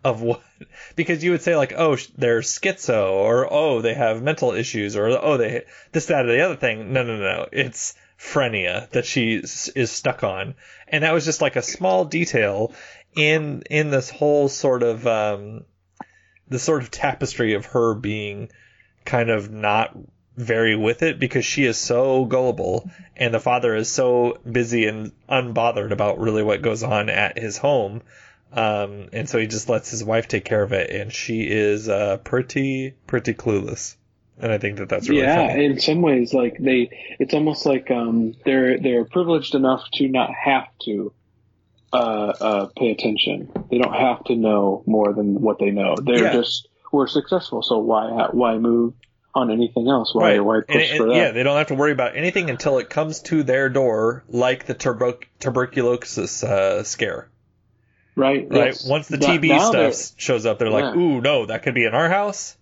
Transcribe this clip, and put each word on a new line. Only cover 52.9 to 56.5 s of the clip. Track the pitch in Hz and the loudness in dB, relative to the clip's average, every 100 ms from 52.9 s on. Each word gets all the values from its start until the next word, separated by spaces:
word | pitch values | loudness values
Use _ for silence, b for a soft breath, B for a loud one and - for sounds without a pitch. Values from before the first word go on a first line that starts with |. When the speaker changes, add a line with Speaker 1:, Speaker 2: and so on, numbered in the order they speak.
Speaker 1:
comes | - 156 156 | -2 -2 -4
to | - 160 | -2 0
their | 135 131 135 | 2 2 2
door, | 135 127 110 110 127 - | 2 2 2 2 0 -4
like | 120 123 127 - | 0 2 0 -4
the | |
tuberc-, | 131 135 113 123 123 - _ | -4 -2 0 -2 -2 -12 _
tuberculosis, | - 123 127 135 120 123 - - 98 - | -4 -2 -2 0 2 0 -2 -6 -6 -4
uh, | 104 | -2